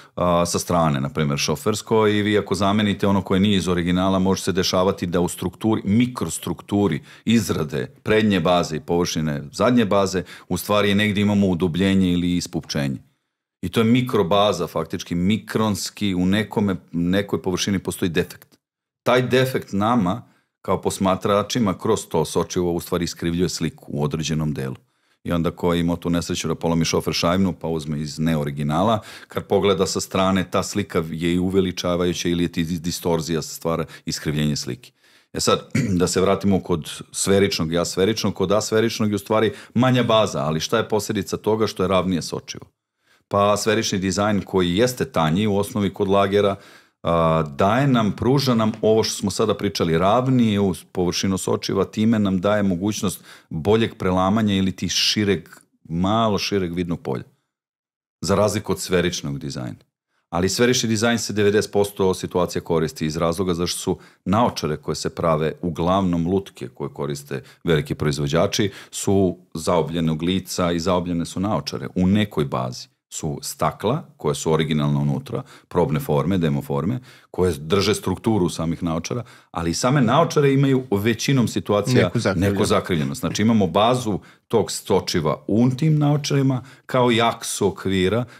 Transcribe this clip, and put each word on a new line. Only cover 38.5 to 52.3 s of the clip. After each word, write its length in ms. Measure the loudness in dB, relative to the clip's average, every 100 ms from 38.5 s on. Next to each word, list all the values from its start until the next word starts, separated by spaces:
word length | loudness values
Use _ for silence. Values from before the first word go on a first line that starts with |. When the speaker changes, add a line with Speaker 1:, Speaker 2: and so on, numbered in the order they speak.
Speaker 1:
asferičnog 580 | 0 0 0 0 0 -2
je 60 | -2
u 20 |
stvari 340 | 0 0 0 -2 -4
manja 280 | 0 2 2
baza, 420 | 4 4 2 0
ali 160 | -2 -2
šta 180 | 0 -2
je 100 | 0
posljedica 480 | -2 0 -4 -4 -4
toga 300 | 0 0 0
što 160 | 0
je 60 | 0
ravnije 340 | 2 2 -2
sočivo? 420 | -4 -8 -10 -16 -18 _ _ _ _ _ -2
Pa 280 | 2 2 2
sferični 420 | 2 0 0 -2
dizajn 440 | 0 0 0 0
koji 340 | 0 0 2 2
jeste 280 | 2 0
tanji 420 | -2 0 2 2 2
u 120 | 0
osnovi 360 | -2 -2 -2
kod 140 | 0 2
lagera, 480 | 2 4 4 2 0 -10 -20 _ _
a, 400 | 0 2 4 2 0 0
daje 300 | 2 2 2
nam, 260 | 2 0
pruža 420 | 0 0 2 2
nam 180 | 0 0 0
ovo 220 | 2 4
što 100 | 2
smo 160 | -2 -4
sada 240 | 0 -2
pričali, 440 | 0 -2 -2 0 2
ravnije 640 | 2 2 2 2 2 2
u 140 | 0 -2 -6
površinu 460 | -2 -2 0 -2 -2
sočiva, 460 | -2 -2 -2 0
time 340 | 0 0 2 2
nam 220 | 2